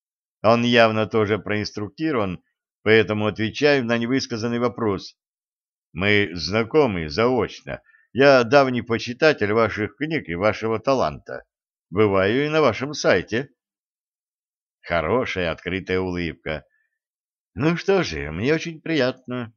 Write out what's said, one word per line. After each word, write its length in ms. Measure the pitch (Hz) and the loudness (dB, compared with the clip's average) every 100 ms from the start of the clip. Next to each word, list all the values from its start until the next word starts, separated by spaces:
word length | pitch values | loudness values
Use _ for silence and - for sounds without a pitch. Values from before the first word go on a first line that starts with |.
| _ _ _ _ | _ _ _ _
Он 200 | 104 117 | 2 2
явно 440 | 120 120 113 110 107 | 4 4 4 2 0
тоже 320 | 113 101 104 | 0 0 -2
проинструктирован, 1040 | 90 107 101 107 104 - 156 131 98 82 _ _ _ _ | -2 -4 -6 -8 -10 -6 -4 -2 -4 -6 _ _ _ _
поэтому 440 | 104 110 104 104 107 | 4 4 4 0 -2
отвечаю 580 | 101 107 - 147 139 | -2 -4 0 2 2
на 140 | 117 117 | 0 -2
невысказанный 600 | 117 131 - 113 117 120 | 0 -2 -2 -4 -4 -2
вопрос. 600 | 120 - 110 92 - - _ _ _ _ _ _ _ | -2 -2 -2 -2 -6 -20 _ _ _ _ _ _ _
"Мы 380 | 78 101 104 98 | -4 0 2 0
знакомы 800 | 87 82 107 113 151 135 90 78 | -4 -2 -2 2 2 2 0 -4
заочно. 720 | 76 120 123 92 - 71 62 _ _ _ | 0 0 0 -2 -6 -12 -12 _ _ _
Я 300 | 113 143 131 | 4 6 6
давний 400 | 117 143 131 123 | 6 4 4 0
почитатель 720 | 110 113 117 120 156 147 101 | -2 -4 -4 0 2 2 0
ваших 440 | 113 110 101 104 - | 2 0 -2 -6 -6
книг 320 | 156 151 90 | -6 -6 -6
и 60 | |
вашего 460 | 85 107 95 110 110 | -2 0 0 -4 -2
таланта. 640 | 135 131 80 71 - 64 - _ _ _ _ | 0 0 0 -4 -12 -16 -16 _ _ _ _
Бываю 560 | 92 107 95 98 123 151 | 0 2 4 2 0 0
и 20 | |
на 140 | 156 | 2
вашем 320 | 139 101 135 | 2 0 -6
сайте". 560 | 143 165 98 - 110 143 _ _ _ _ _ _ _ _ _ _ _ _ _ | -2 0 0 0 -6 -6 _ _ _ _ _ _ _ _ _ _ _ _ _
Хорошая 680 | - 85 78 120 120 92 87 | -4 -2 0 0 -2 -4 -4
открытая 500 | 78 87 92 87 92 | -4 -6 -6 -2 -2
улыбка. 640 | 92 87 85 - 76 76 - _ _ _ _ _ _ _ _ | -2 -4 -4 -6 -8 -10 -10 _ _ _ _ _ _ _ _
"Ну 220 | 95 156 170 | -2 -2 0
что 260 | - 196 | 0 0
же, 280 | 139 76 71 | 0 -6 -8
мне 240 | 82 123 | -4 -2
очень 260 | 160 170 156 | -2 -4 -12
приятно. 720 | 160 156 127 127 - 123 117 | -4 -2 -2 -4 -10 -10 -10